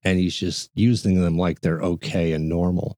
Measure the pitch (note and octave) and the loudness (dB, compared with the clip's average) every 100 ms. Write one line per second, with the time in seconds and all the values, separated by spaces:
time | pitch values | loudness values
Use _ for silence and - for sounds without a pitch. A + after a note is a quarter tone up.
0 | F#2 F#2 F2+ D#2+ F#2 - - - A2 A#2 | 0 2 2 -2 -4 -6 -8 0 2 2
1 | G#2+ F#2 F2 E2 F2+ D#2+ F#2 D#2+ F2+ E2+ | 2 2 2 2 0 0 -2 -2 -2 -4
2 | - F#2+ E2 D#2+ D#2+ E2+ F2 F2+ - | -4 -2 0 0 -2 0 0 0 -4